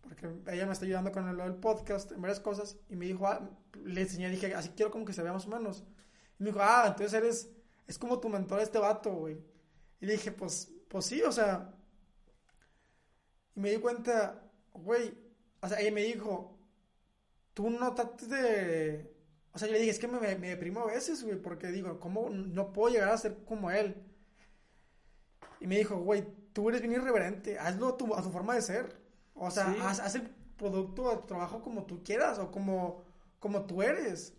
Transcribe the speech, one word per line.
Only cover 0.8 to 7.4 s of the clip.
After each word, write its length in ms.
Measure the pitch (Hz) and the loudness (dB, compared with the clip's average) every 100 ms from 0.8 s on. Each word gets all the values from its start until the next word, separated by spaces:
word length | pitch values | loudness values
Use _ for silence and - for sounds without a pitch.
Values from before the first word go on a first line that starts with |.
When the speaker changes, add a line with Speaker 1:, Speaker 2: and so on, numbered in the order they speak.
| 190 | -2
Speaker 1:
ayudando 260 | 185 185 | 0 0
con 240 | 190 185 180 | -2 -4 -2
lo 80 | |
del 120 | 180 180 | -4 -2
podcast, 540 | 220 214 - 202 196 | 2 0 0 -4 -4
en 100 | - | -6
varias 180 | 180 196 | -2 -2
cosas, 380 | - 202 208 - - | -2 -4 -6 -10 -12
y 80 | 180 | -8
me 80 | 180 | -4
dijo, 200 | 185 196 | 0 0
ah, 240 | 220 196 - - - | 0 -4 -14 -20 -14
le 160 | 190 180 | -6 -2
enseñé, 280 | 190 180 180 | -2 -2 -2
dije, 240 | 185 196 | -2 -2
"Así 160 | 185 165 | -4 -6
quiero 160 | - 214 | 0 0
como 140 | 214 | 0
que 80 | 220 | -6
se 100 | 180 | -4
vea 100 | 170 | -4
más 120 | 185 196 | -4 -4
o 40 | |
menos". 340 | 226 220 185 - - - _ _ _ | -4 -4 -6 -14 -20 -20 _ _ _
Y 40 | |
me 20 | 196 | -4
dijo, 100 | 208 | 4
"Ah, 220 | 202 240 226 | 8 10 8
entonces 240 | - 202 | 4 2
eres, 380 | 220 233 226 | 4 4 2